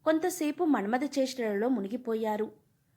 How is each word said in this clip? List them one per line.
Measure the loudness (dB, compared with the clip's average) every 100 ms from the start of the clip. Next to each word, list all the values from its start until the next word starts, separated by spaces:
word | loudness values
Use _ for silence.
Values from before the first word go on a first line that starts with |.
| 0
కొంతసేపు | 2 0 0 -2 0
మన్మథ | 2 2 2 0
చేష్టలలో | 0 0 -2 -2 -2 0 2
మునిగిపోయారు. | 0 -2 -6 -4 -2 -2 -2 -4 -8 _ _ _